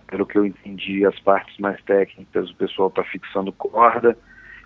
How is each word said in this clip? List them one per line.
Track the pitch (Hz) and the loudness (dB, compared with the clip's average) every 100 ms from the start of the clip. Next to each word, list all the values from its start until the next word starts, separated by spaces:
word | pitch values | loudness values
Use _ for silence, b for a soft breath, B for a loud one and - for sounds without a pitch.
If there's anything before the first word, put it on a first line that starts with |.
| - | -8
pelo | 98 98 | -6 -2
que | 104 | 0
eu | |
entendi, | 104 92 101 98 95 98 98 | 0 -2 -14 -12 -6 0 0
as | - | 2
partes | - 98 - - | 0 0 -2 -8
mais | 101 95 | -6 -6
técnicas, | - 98 98 - 95 - 92 | 0 0 0 -4 -8 -6 -6
o | - | -6
pessoal | 98 - 95 | -6 -2 -2
tá | - | -2
fixando | 92 92 - 101 98 | -6 -8 -10 -6 -6
corda. | - 135 - 117 117 120 113 B B B B | -6 -4 4 4 4 2 0 B B B B